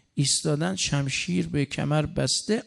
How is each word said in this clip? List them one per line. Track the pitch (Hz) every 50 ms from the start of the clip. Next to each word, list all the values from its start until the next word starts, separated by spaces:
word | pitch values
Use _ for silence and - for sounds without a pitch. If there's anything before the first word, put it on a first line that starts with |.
| _ _ _
ایستادن، | - 143 139 - - - 160 151 147 160 180 190
شمشیر | 185 - - 147 143 139 135 131 - - - 175 180 175
به | 165 175 147 139
کمر | 135 - - 147 143 147 156 147
بسته، | 151 - - 139 135 - - - - 208 233 -